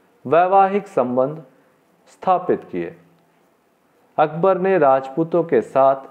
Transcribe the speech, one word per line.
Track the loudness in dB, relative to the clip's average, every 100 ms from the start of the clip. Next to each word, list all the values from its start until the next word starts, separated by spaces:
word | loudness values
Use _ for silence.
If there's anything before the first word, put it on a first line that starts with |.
| _ _ 0
वैवाहिक | 2 4 4 2 0 -4
संबंध | -4 -2 0 -2 -4 -16 _ _ _ _ _ _
स्थापित | _ -2 -2 0 -4 -6
किए। | -10 -10 -12 _ _ _ _ _ _ _ _ _ _ _ -2
अकबर | -2 0 -2 0
ने | 0 2
राजपूतों | 4 2 0 -6 -2 -2
के | 0 -2
साथ | 0 2 2 0 -6